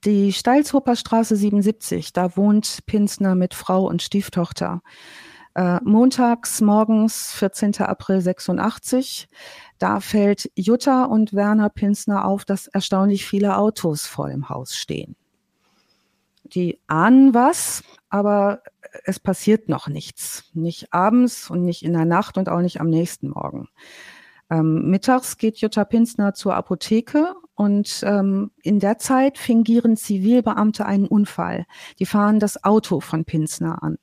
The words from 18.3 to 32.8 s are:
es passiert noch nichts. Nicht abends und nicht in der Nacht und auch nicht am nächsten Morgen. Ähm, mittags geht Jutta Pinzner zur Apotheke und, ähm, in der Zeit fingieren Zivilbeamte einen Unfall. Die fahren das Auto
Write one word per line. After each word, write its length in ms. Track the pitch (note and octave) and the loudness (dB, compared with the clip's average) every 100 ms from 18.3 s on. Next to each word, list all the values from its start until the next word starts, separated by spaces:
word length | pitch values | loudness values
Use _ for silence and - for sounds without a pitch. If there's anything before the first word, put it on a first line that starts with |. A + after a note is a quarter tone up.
| G#3 G3+ G3+ - _ - - | 2 0 -2 -12 _ -20 -12
es 140 | - F#3+ | -8 -6
passiert 500 | - F#3 - G#3+ - | -4 -2 2 2 2
noch 200 | C#3 - | -6 -6
nichts. 560 | D3+ - - - - _ | -10 -12 -14 -14 -14 _
Nicht 400 | E3 E3 E3 - | -6 -6 -6 -6
abends 560 | F3 F#3+ A#3+ B3 - - | 0 2 4 2 -2 -8
und 120 | E3+ | -4
nicht 200 | F3 F3 | -2 -4
in 100 | - | -2
der 120 | E3+ | 0
Nacht 340 | D#3+ E3+ G#3 - | 2 0 0 -4
und 100 | F#3+ | -2
auch 120 | F3 | -2
nicht 200 | F3+ - | -2 -2
am 80 | E3+ | -2
nächsten 420 | D#3+ E3+ - C#3+ | 0 -2 -6 -10
Morgen. 380 | - C#2 - - _ - - - - - _ _ | -8 -8 -10 -14 _ -20 -20 -20 -20 -20 _ _
Ähm, 380 | D#3+ D#3 D#3 - | 0 2 0 2
mittags 480 | F#3+ - B3+ B3 - | 0 2 0 0 -4
geht 220 | A3 A3 | -4 -2
Jutta 260 | A3 G#3+ | -4 -2
Pinzner 480 | G3+ A3+ A#3 - G3+ | 0 2 0 2 -2
zur 220 | G3 G3+ | -2 -2
Apotheke 800 | - - F3+ - A3 A#3 D4 E4 F#4 - | -2 -2 -6 0 0 2 0 0 -4 -20
und, 460 | - G#3 G3+ G#3 - | -2 0 2 0 -4
ähm, 480 | G3 G3+ G3 G3 G3+ _ | -2 0 2 0 -4 _
in 180 | - G#3 | 0 2
der 160 | G3+ A#3 | 2 -2
Zeit 400 | - C4 C4+ C4+ | 0 2 2 -2
fingieren 640 | - A3+ A3 A#3 A#3 A3 | 0 2 4 4 4 0
Zivilbeamte 880 | - G3 F#3+ B3 A#3 G3+ G#3+ G#3 G3+ | 0 0 4 4 2 0 0 0 -2
einen 200 | G3 G3 | 0 2
Unfall. 600 | G#3+ G#3 - F3 - F3 - - - | 2 2 -2 -6 -6 -10 -16 -20 -8
Die 80 | F#3 | -2
fahren 340 | G#3 G3+ G#3+ | 2 2 2
das 240 | G#3 - | 0 -2
Auto 360 | G3 G#3+ | 2 2